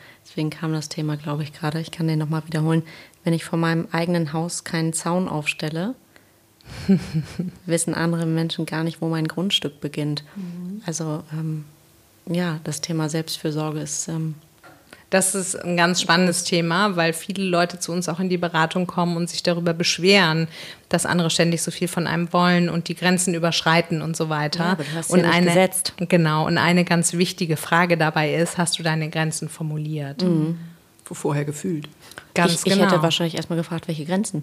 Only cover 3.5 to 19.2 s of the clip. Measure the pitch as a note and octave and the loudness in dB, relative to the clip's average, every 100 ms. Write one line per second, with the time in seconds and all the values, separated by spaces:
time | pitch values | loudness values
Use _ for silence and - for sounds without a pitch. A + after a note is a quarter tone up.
3.5 | E3 E3 E3 E3 E3 E3+ F3 D#3 D#3+ E3+ | 0 0 0 -2 -2 0 0 0 -2 -4
4.5 | - - E3 D#3+ E3 E3+ F3+ F#3 D3+ D3 | -6 -6 -2 -2 -2 -2 0 -2 -4 -4
5.5 | - D#3 D#3+ G3 C4 _ - _ _ _ | -6 -4 -4 -6 -8 _ -20 _ _ _
6.5 | _ - - - F#3+ - D#3 C#3+ - F3 | _ -18 -2 2 2 2 -4 -4 -6 -8
7.5 | - F3 E3 E3 D#3+ E3 E3+ E3 D#3+ E3 | -8 -2 0 0 0 0 0 0 0 0
8.5 | - D#3+ D#3 E3 - E3 E3 D#3 - F#3+ | -4 -4 -2 -4 -2 -2 0 -2 -2 -2
9.5 | - D3 - D3 D3+ D3 D3 D3 G3+ F3+ | -2 -4 -6 -8 -4 -4 -4 -8 -12 -12
10.5 | F3 F3+ G#3 F3 D#3+ D#3+ D3+ - D#3 D#3+ | -10 -10 -8 -8 -6 -4 -6 -8 -6 -6
11.5 | D#3 D3+ - _ _ _ _ - E3+ F3 | -6 -10 -20 _ _ _ _ -6 -2 -2
12.5 | D#3 D#3+ D3 - D#3+ D#3 D#3+ D#3+ - D#3+ | -4 -6 -6 -4 -2 -2 -2 -4 -4 -4
13.5 | D3+ D#3 D3+ D3+ - - E3 D#3+ D3+ - | -2 -4 -4 -6 -8 -6 -4 -4 -8 -16
14.5 | _ - - _ - _ F#3+ F#3+ G3 F3+ | _ -20 -20 _ -20 _ 2 2 0 -4
15.5 | - F3 F3 E3+ F3+ - E3+ F3+ E3+ - | -6 -2 2 4 4 2 4 4 2 0
16.5 | E3+ E3 E3+ G#3 F3 E3 D#3+ - F#3+ F#3+ | 2 2 2 2 2 0 0 -6 -4 0
17.5 | F3 F3 F3+ - F3 F3 E3 F#3+ F3+ F3 | 2 2 -2 -4 -4 -2 -2 -2 0 0
18.5 | D#3+ D#3+ F#3 F3+ - F3 E3 | 2 2 0 -2 0 0 0